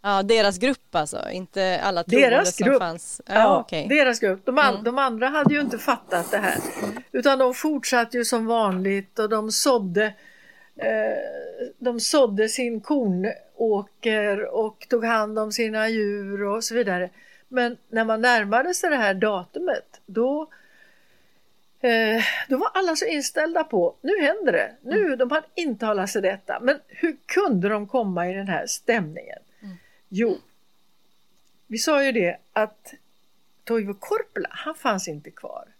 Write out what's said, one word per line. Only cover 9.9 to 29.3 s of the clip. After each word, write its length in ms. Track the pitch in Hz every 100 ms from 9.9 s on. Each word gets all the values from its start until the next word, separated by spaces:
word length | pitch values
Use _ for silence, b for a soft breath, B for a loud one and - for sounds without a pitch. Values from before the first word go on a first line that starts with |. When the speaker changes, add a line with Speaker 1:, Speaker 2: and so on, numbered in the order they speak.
| 175 214 202 b b b b b -
Speaker 2:
eh, 960 | 226 220 220 214 - - - - 247 -
de 200 | 247 233
sådde 500 | - 311 254 202 220
sin 320 | 220 247 226
kornåker 1600 | - 294 220 180 196 - - - 226 202 196 _ 233 214 208 202 208 -
och 300 | 214 - -
tog 160 | 240 226
hand 340 | 226 214 214
om 120 | 214
sina 380 | 214 226 220 220
djur 540 | 226 208 202 196 196
och 200 | 202 214
så 120 | 220 226
vidare. 340 | 202 180 180 b b b b
Men 300 | 254 240 247 _
när 160 | 226 226
man 160 | 220
närmade 520 | 247 240 202 226 320
sig 160 | 359 359
det 60 | 285
här 180 | 208
datumet, 880 | 190 214 196 180 - 359 240 - - -
då, 360 | 196 247 294 311 b b b b b b b b b b _ _ _
eh, 420 | 247 226 220 226 220 B B
då 80 | 269
var 120 | 392
alla 220 | 370 370 320
så 100 | 320
inställda 580 | 311 269 - 311 339
på, 320 | 320 208 175 -
nu 200 | 269 403
händer 300 | 294 403 320
det. 200 | 170 208 -
Nu, 240 | 240 381 381
Speaker 1:
Mm. 120 | 262
Speaker 2:
de 140 | 254
hade 160 | 302 311 -
intalat 540 | 330 214 220 208 196
sig 120 | 208
detta. 380 | 190 196 - -
Men 180 | 247 285 _
hur 280 | - 330 294 -
kunde 440 | - 392 202 190
de 180 | 214 208
komma 420 | 262 214 175 175
i 40 |
den 140 | 190 196
här 180 | 170 -
stämningen? 720 | - - 226 156 156 -